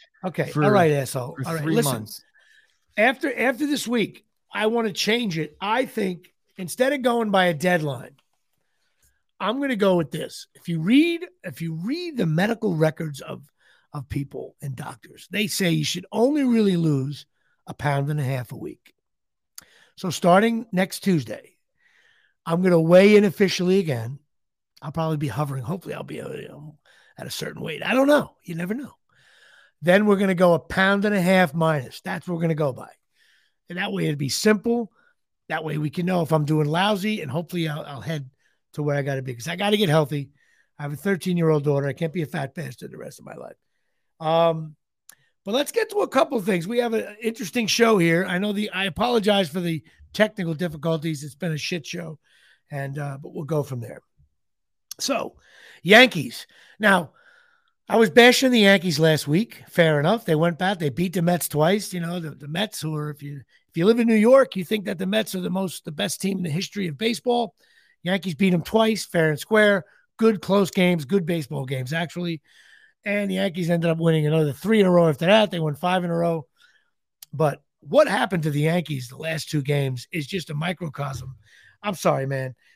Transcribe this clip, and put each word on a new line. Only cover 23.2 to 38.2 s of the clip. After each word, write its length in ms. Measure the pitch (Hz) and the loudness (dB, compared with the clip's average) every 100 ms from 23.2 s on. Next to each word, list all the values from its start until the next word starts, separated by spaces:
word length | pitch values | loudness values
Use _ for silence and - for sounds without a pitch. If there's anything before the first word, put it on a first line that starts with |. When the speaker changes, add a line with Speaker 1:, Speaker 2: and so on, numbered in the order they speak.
Speaker 1:
officially 560 | 202 - 190 - 180 190 | 6 2 0 0 2 2
again. 400 | 165 120 113 139 _ _ _ _ _ _ | 2 -4 -6 -12 _ _ _ _ _ _
I'll 100 | 147 | -10
probably 260 | 165 160 156 | -4 -2 -2
be 100 | 143 | -4
hovering. 360 | 104 147 135 | -4 -4 -6
Hopefully 300 | 110 190 - | -6 -8 -8
I'll 100 | - | -12
be, 180 | - - | -10 -12
uh, 80 | - | -10
you 160 | - - | -12 -14
know, 300 | 143 151 - _ _ _ - | -16 -20 -20 _ _ _ -16
at 100 | - | -12
a 40 | |
certain 300 | - - - | -10 -10 -10
weight. 240 | - 156 - | -10 -8 -2
I 80 | |
don't 140 | 247 277 | 2 4
know. 280 | 294 - _ | 2 0 _
You 120 | - 165 | -12 -8
never 180 | 180 | -6
know. 200 | 233 262 _ _ _ _ _ _ _ _ - | -6 -10 _ _ _ _ _ _ _ _ -6
Then 240 | 156 190 208 | 2 4 4
we're 120 | 196 | 2
gonna 180 | 196 180 | 2 4
go 180 | 180 | 4
a 60 | 165 | 4
pound 460 | - - 190 202 208 | 0 0 2 2 0
and 100 | 202 | 0
a 60 | |
half 320 | 175 185 180 | 4 4 4
minus. 480 | 165 160 151 113 - | 2 0 0 -4 -12
That's 260 | 185 180 - | -10 -8 -6
what 80 | 170 | -2
we're 60 | |
gonna 140 | 165 156 | 0 0
go 180 | 147 | -2
by. 160 | 107 - - _ _ _ _ _ _ - | -4 -14 -20 _ _ _ _ _ _ -14
And 80 | 175 | -8
that 140 | 202 | -6
way 140 | 196 160 | -2 -2
it'd 120 | 147 | -2
be 120 | 135 | -4
simple. 640 | - 214 214 233 240 226 _ _ _ _ _ - | 0 2 2 2 -2 -4 _ _ _ _ _ -8
That 140 | 165 | -6
way 140 | 160 151 | -4 -4
we 120 | 151 | -4
can 160 | 180 175 | -2 -2
know 160 | 180 | 0
if 100 | 160 | 2
I'm 140 | 160 147 | 2 2
doing 220 | 156 147 | 2 2
lousy, 540 | 165 202 208 208 214 | 0 0 0 -2 -4
and 100 | 151 | -4
hopefully 360 | 147 165 180 160 | -6 -6 -4 -4
I'll, 160 | 151 | -6
I'll 180 | 147 139 | -10 -12
head 280 | 104 160 | -8 -8